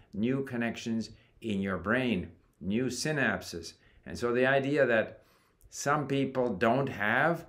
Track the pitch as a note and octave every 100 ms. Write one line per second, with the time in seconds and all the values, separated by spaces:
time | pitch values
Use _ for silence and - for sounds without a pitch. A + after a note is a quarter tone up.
0 | - G2 A#2 C3+ C3+ B2 A#2 - A#2+ A2+
1 | G#2 - _ _ A2+ G2 G2 F#2 F2+ B2
2 | B2+ F#2+ E2+ - _ _ F2 A2 C3 B2
3 | D#3 D3+ A#2+ F#2 - F2 - - _ _
4 | C2 E2+ A#2+ A#2+ B2+ C#3 C3+ D3 B2+ A2+
5 | G#2 - _ _ _ _ - - C#3 D3+
6 | C#3 C#3 C3 C3 A#2+ F#2 A#2 B2 C3+ G2+
7 | G#2 B2 D#3 E3